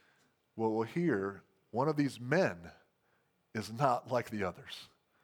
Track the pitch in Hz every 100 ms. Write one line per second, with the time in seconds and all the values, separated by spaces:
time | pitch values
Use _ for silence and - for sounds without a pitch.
0 | _ _ _ _ _ - 113 110 113 170
1 | 175 104 98 95 - _ _ 113 147 151
2 | 143 107 123 160 156 87 85 - _ _
3 | _ _ _ _ _ 113 101 117 143 120
4 | 117 123 - 110 92 82 - - - _
5 | _ _